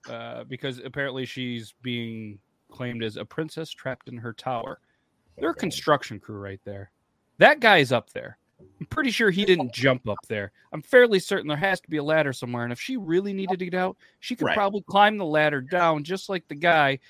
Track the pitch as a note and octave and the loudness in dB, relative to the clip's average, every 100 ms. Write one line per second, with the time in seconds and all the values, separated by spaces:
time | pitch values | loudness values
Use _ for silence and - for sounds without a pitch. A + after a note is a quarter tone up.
0 | - A#2 A#2 A#2+ A#2 B2+ C#3 B2+ B2+ C#3+ | -16 -14 -12 -14 -14 -10 -8 -8 -10 -6
1 | C#3 C3 B2 - B2 A#2+ A2 _ B2+ A#2+ | -6 -6 -8 -8 -8 -8 -12 _ -8 -6
2 | A#2 A2+ G#2+ G2+ _ _ _ - B2 A#2+ | -8 -10 -14 -16 _ _ _ -12 -10 -6
3 | A2+ G#2+ G2 - D#3+ - D#3+ - C3 B2+ | -8 -8 -12 -8 -10 -10 -14 -12 -10 -10
4 | - A#2+ A#2 A2 - A#2+ C3 - _ _ | -12 -14 -14 -10 -6 -6 -8 -12 _ _
5 | _ _ _ - - E4 F3+ - - C#3+ | _ _ _ -6 -4 -2 -4 -4 0 0
6 | - G#2 - G#2 G2+ F#2+ - G2 G2 _ | 0 -14 -14 -14 -12 -12 -12 -14 -14 _
7 | _ _ _ - G#3 D4+ A#3 F#3 B2+ B2 | _ _ _ 6 6 8 6 6 6 2
8 | - - - - _ _ - - - - | -2 -12 -14 -16 _ _ -20 -16 -8 -2
9 | C4+ G#3 A3 F3 G3 F3 B2+ A#2 C3+ B2+ | -2 2 2 4 4 2 2 0 2 2
10 | A2+ G2+ - G#2+ G2 _ _ D#3 - B3+ | -2 -8 -6 -6 -6 _ _ -12 4 6
11 | A#3+ G3 - G3 D3 D3 G3 F#3 - D#3 | 8 4 0 -4 -2 -2 0 -2 -4 -4
12 | C#3+ D#3 C#3+ B2+ A#2+ A#2+ A#2+ B2 - C4 | 0 2 2 -2 -6 -6 -6 -6 -8 -8
13 | F3 E3+ G3+ G3 F#3+ F#3 F3+ F#3 F#3 - | -2 0 0 -4 -4 -4 -4 -2 -2 -4
14 | _ _ - B3 A3+ G#3+ G3+ G#3 - G3 | _ _ -10 -2 0 2 0 -2 0 4
15 | G#3 G#3+ E3+ D3+ D3+ C#3+ B2+ F3+ E3+ D3+ | 6 4 0 2 4 2 0 2 4 2
16 | D3 F#3+ - F#3+ - D3 E3+ E3 C#3 C3+ | -2 -6 -4 -6 -6 -2 4 6 4 2
17 | _ | _